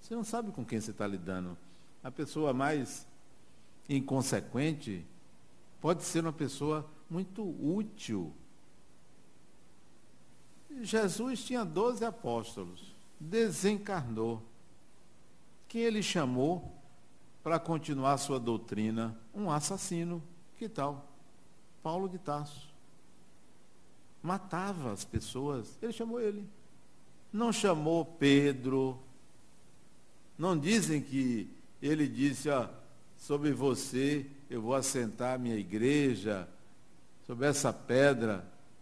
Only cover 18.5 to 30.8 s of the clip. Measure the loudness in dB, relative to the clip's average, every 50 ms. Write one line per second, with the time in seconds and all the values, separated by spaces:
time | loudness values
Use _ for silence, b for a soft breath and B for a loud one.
18.5 | 0 0 0 -2 0 2 2 2 2 2 0 -2 -4 -8 -12 -10 -6 -2 0 2
19.5 | 2 2 2 0 -2 -2 -2 -2 0 0 0 0 -2 -4 -6 -10 -14 -16 -16 -14
20.5 | -10 -8 -8 -6 -2 0 0 0 -2 -4 -10 -14 -16 -16 -16 -16 -16 -18 -18 -18
21.5 | -18 -18 -18 -18 -12 -6 -4 -2 0 0 0 -2 -4 -4 -4 -2 -2 -2 -2 -6
22.5 | -8 -12 -14 -14 -16 -16 -16 -16 -16 -16 -16 -16 -16 -16 -16 -16 -16 -16 -16 -16
23.5 | -16 -16 -16 -16 -16 -16 -16 -16 -16 -16 -16 -16 -12 -6 -4 -2 -2 -2 -2 -4
24.5 | -4 -2 -2 -2 -2 -2 -2 -2 -4 -4 -4 -2 -2 -2 -2 -2 -4 -2 -2 0
25.5 | -2 -2 -4 -6 -8 -6 -6 -4 -2 -2 -4 -2 -2 0 0 0 0 -2 -6 -10
26.5 | -12 -16 -16 -16 -16 -16 -16 -16 -16 -16 -16 -16 -16 -16 -10 -4 0 2 4 4
27.5 | 4 6 6 6 6 6 6 6 6 6 4 2 2 6 10 10 10 10 10 8
28.5 | 4 2 0 2 4 4 4 2 0 -4 -10 -14 -14 -16 -16 -16 -16 -16 -16 -16
29.5 | -16 -16 -16 -16 -16 -16 -16 -16 -16 -16 -16 -16 -16 -16 -16 -12 -6 0 2 4
30.5 | 4 4 6 6 6 6